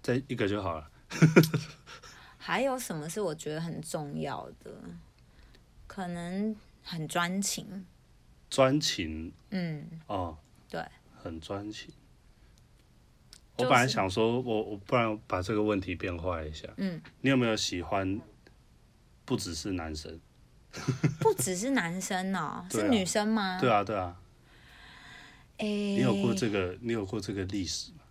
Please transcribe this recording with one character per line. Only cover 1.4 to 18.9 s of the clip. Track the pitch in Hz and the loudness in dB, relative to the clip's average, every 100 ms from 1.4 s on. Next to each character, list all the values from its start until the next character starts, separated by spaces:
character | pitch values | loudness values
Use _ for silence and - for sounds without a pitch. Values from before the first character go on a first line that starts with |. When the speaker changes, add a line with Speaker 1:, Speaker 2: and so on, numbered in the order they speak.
| 160 - - - - - - - - - | 8 2 -6 -16 -20 -20 -20 -20 -20 -14
Speaker 2:
还 | - 180 | -2 0
有 | 269 254 | 2 0
什 | 240 160 | -4 -6
么 | 151 | -6
是 | 214 | -4
我 | 190 | -4
觉 | 156 151 | -4 -6
得 | 156 | -6
很 | 165 160 | -6 -8
重 | 156 165 147 156 | -8 -6 -6 -6
要 | 147 - - - | -4 -6 -10 -16
的？ | - - - 175 - _ - - - - _ - - | -18 -16 -16 -18 -20 _ -20 -20 -20 -20 _ -20 -16
可 | - 180 | -8 -6
能 | 175 170 190 214 208 - - | -6 -6 -2 -4 -4 -12 -20
很 | - 165 151 | -10 -6 -2
专 | 175 175 190 | 0 0 0
情。 | 196 - - 196 185 - - - - - - | -2 -4 -8 -12 -14 -20 -20 -20 -20 -20 -4
Speaker 1:
专 | - 131 147 | 4 6 6
情？ | - - 80 78 82 - - | 2 -2 -4 -4 -8 -12 -8
Speaker 2:
嗯。 | 196 170 151 160 165 - | -4 -4 -6 -10 -14 -6
Speaker 1:
哦。 | 98 87 80 - - - | -4 -4 -8 -18 -20 -10
Speaker 2:
对。 | - - - - - | -10 -10 -14 -20 -14
Speaker 1:
很 | 90 82 | -10 -10
专 | - 101 104 | -8 -8 -6
情。 | 107 - - - - - - - - - - - - - - - - - - | -10 -14 -20 -20 -20 -20 -20 -20 -20 -20 -20 -20 -20 -20 -20 -20 -20 -14 -2
Speaker 2:
就 | |
是 | 123 | 6
Speaker 1:
我 | |
本 | |
来 | 127 120 | 6 6
想 | 117 95 | 4 2
说， | 101 113 120 | 4 4 2
我， | 127 107 | 0 -2
我 | 107 101 | -2 -8
不 | 98 127 | 0 2
然 | 113 107 - | 2 -2 -2
把 | 92 | -2
这 | 92 | 0
个 | 107 | 2
问 | 107 101 | 4 2
题 | 92 | 0
变 | 85 95 85 | -4 -4 -4
化 | 90 85 | -4 -4
一 | 78 | -6
下。 | 78 - - | -10 -12 -6
Speaker 2:
嗯。 | 196 160 - - | -6 -6 -14 -2
Speaker 1:
你 | 131 | 2
有 | 135 | 4
没 | 117 | 4
有 | |
喜 | 110 - 90 | 2 0 -4
欢 | 82 101 95 101 - - - - - - - | -2 0 0 -4 -6 -20 -20 -20 -20 -20 -20